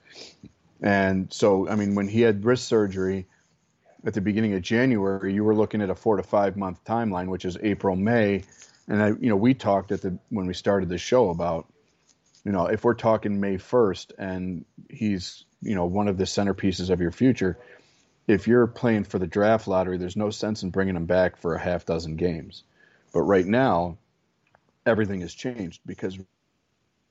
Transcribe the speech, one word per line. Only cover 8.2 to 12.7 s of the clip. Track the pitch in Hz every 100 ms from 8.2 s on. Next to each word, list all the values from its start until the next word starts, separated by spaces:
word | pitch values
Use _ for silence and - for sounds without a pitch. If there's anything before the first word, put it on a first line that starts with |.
| 101 98 - - - _ -
And | 104
I, | 104
you | 107 120
know, | 98
we | 120 135
talked | 110 98 92
at | 98
the, | 98 90 -
when | 107 92
we |
started | 90 104 101 87
the | 87
show | - 127 101
about, | 85 87 82 - _ _ _ _ _ _ _ 104
you |
know, | 95
if | 87